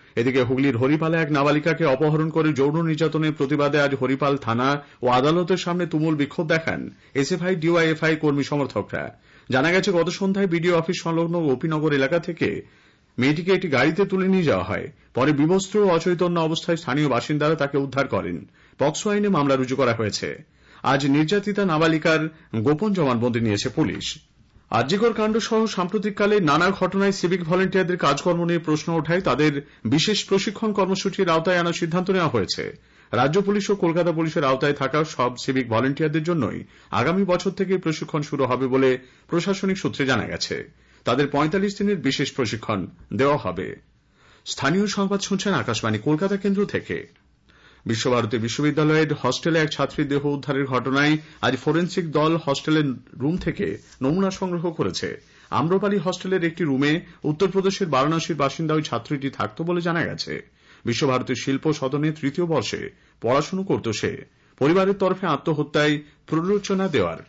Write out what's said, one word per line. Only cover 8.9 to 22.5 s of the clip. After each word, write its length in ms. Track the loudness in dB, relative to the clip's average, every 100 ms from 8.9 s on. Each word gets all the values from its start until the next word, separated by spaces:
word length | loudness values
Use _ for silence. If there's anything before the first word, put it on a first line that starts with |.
| -6 -8 -12 _ -20 -4
জানা 200 | 0 2
গেছে, 200 | 2 2
গত 160 | 2 0
সন্ধ্যায় 380 | 0 -2 0 0
বিডিও 320 | 0 2 2
অফিস 200 | 0 -4
সংলগ্ন 340 | -2 -2 0 0
গোপীনগর 520 | 0 0 0 0 0
এলাকা 260 | 2 2 0
থেকে 300 | -2 -2 -2 -2 -10 -20 _ _ _ -2
মেয়েটিকে 320 | 0 0 0
একটি 160 | 0 2
গাড়িতে 340 | 2 2 2
তুলে 220 | 0 0 2
নিয়ে 200 | 2 4
যাওয়া 160 | 2
হয়। 220 | 0 -4 -6 -14 _
পরে 180 | 0 2
বিবস্ত্র 440 | 4 4 2 2 2
ও 80 | 4
অচৈতন্য 480 | 4 2 2 2 2
অবস্থায় 360 | 0 -2 -2 -2
স্থানীয় 320 | 0 0 2
বাসিন্দারা 460 | 0 0 0 2
তাকে 220 | 2 0 0
উদ্ধার 280 | -2 -2 0
করেন। 280 | -2 -2 -6 -10 _ _ -2
পকসো 260 | 0 0 -2
আইনে 180 | 0 2
মামলা 260 | 2 2 2
রুজু 200 | 0 0
করা 180 | 0
হয়েছে। 340 | 0 -2 -4 -6 -8 -14 _ _ -6
আজ 180 | 0 2 4
নির্যাতিতা 560 | 2 2 0 0 0
নাবালিকার 580 | 0 2 2 2 2 2 0 -8 -8